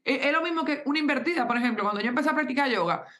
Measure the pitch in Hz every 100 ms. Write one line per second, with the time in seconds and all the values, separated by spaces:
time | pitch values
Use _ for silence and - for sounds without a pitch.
0 | - 269 277 320 339 330 302 285 269 302
1 | 294 262 269 330 240 240 247 214 202 208
2 | 233 254 294 302 294 262 269 208 170 165
3 | - -